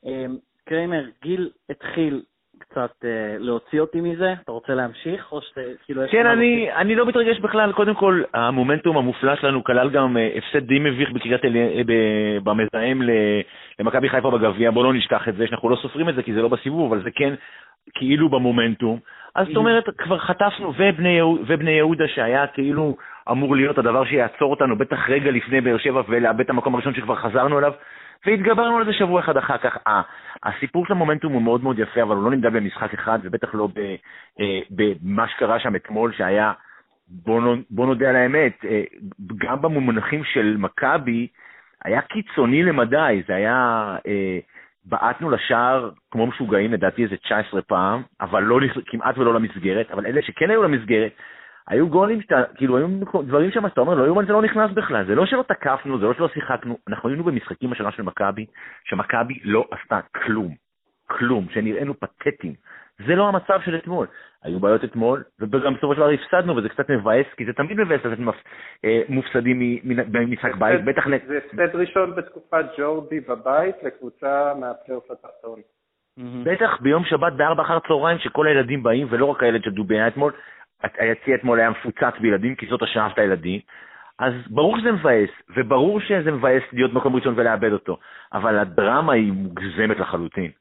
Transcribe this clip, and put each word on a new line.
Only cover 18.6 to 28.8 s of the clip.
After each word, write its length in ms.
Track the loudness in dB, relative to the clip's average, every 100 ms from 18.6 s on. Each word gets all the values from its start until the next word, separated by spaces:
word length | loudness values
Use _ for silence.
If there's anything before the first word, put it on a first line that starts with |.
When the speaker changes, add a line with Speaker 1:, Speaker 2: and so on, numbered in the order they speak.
| 2 0 -2 -2 -8 -20 -8 -2
Speaker 2:
אז 120 | 0
זאת 80 | 2
Speaker 1:
Mhm. 40 |
Speaker 2:
אומרת, 240 | 4 4 0 -6
כבר 200 | -4 -2
חטפנו, 560 | -2 0 0 0 -8 2
ובני 320 | 2 4 2
יהו-, 280 | 4 4 2 0
ובני 240 | 0 2
יהודה, 360 | 4 4 2 0
שהיה 400 | 0 0 2 0
כאילו 480 | -2 -2 0 -2 -2 -10 -16 -4
אמור 240 | 0 2 2
להיות 220 | 2 2
הדבר 280 | 2 2 2
שיעצור 460 | 2 0 0 0
אותנו, 260 | 2 2 2
בטח 320 | -2 -2 0
רגע 220 | 2 2
לפני 300 | 0 0 0
באר 160 | 2 2
שבע, 240 | 2 0 0
ולאבד 320 | 2 2 2
את 100 | 0
המקום 260 | 0 0 -2
הראשון 180 | -2
שכבר 220 | -4 -4 -2
חזרנו 440 | 0 2 2 4
אליו, 140 | 2 0 -16 -20 -20 -8 0
והתגברנו 520 | 2 2 2 2
על 80 | 2